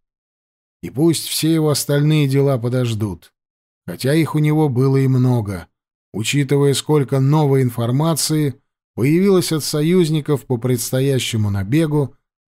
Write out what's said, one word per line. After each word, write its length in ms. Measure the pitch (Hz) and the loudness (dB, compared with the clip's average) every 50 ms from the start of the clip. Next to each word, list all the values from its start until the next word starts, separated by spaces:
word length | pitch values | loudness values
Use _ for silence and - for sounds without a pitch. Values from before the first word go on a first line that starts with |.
| _ _ _ _ _ _ _ _ _ _ _ _ _ _ _ _ | _ _ _ _ _ _ _ _ _ _ _ _ _ _ _ _
И 80 | - 85 | -14 -8
пусть 360 | 87 127 160 170 151 - - | -4 0 2 2 0 0 -4
все 260 | - - - 151 160 | -8 -6 -4 -2 0
его 180 | 165 160 156 151 | 0 2 2 0
остальные 580 | 143 - - - 143 143 147 151 156 151 143 135 | 0 -2 -2 -2 0 2 2 2 2 2 2 2
дела 280 | 135 139 139 139 135 123 | 2 2 2 2 0 0
подождут, 760 | 117 123 123 127 123 117 113 104 113 101 87 85 _ - _ _ _ _ _ _ _ _ _ _ - | -2 -2 -2 -2 -2 -2 -2 -4 -4 -6 -6 -8 _ -20 _ _ _ _ _ _ _ _ _ _ -14
хотя 280 | - 85 - - 135 151 | -14 -10 -4 -2 0 0
их 200 | 165 156 - - | 0 0 0 0
у 40 | 151 | 0
него 300 | 151 151 151 156 156 143 | 0 2 2 2 0 0
было 280 | 117 123 135 135 135 | 0 0 2 2 2
и 120 | 135 135 131 | 2 2 2
много, 580 | 131 127 127 127 127 117 104 98 95 87 82 _ _ _ _ _ _ _ _ _ | 2 2 2 2 2 0 -2 -4 -8 -10 -12 _ _ _ _ _ _ _ _ _
учитывая, 640 | - - 113 - - 143 139 135 143 139 143 143 135 | -10 -8 -6 -2 -2 -2 0 0 2 2 2 2 0
сколько 440 | 131 - - 151 147 131 - 135 135 | 0 -2 0 0 0 0 0 0 0
новой 440 | 135 135 151 156 151 139 135 135 | 2 2 2 2 2 2 2 2
информации 920 | 131 123 - 123 117 117 123 143 156 165 160 - - - 156 156 151 139 123 _ _ _ _ _ _ _ - | 0 0 -2 -2 -2 0 0 0 0 0 0 -2 -2 -2 -2 0 -2 -2 -4 _ _ _ _ _ _ _ -6
появилось 580 | 101 120 143 160 180 190 202 190 180 170 - | -2 0 2 2 4 4 4 4 2 2 0
от 120 | 160 151 - | -2 -4 -4
союзников 840 | - - 151 151 165 180 185 175 151 160 151 143 - 147 131 - | -4 -2 -2 0 2 2 2 2 2 0 -2 -2 -2 -2 -2 -2
по 100 | - 127 | -4 -4
предстоящему 920 | 117 120 123 127 117 - - 131 131 135 139 135 127 - - 113 110 107 101 | -2 -2 -2 -2 -2 -2 -2 -2 0 0 0 0 -2 -2 -2 -2 -2 -2 0
набегу 640 | 98 98 95 98 123 160 165 151 147 151 139 - - _ _ _ _ _ _ | -2 -2 -2 0 0 0 0 0 0 -2 -2 -4 -6 _ _ _ _ _ _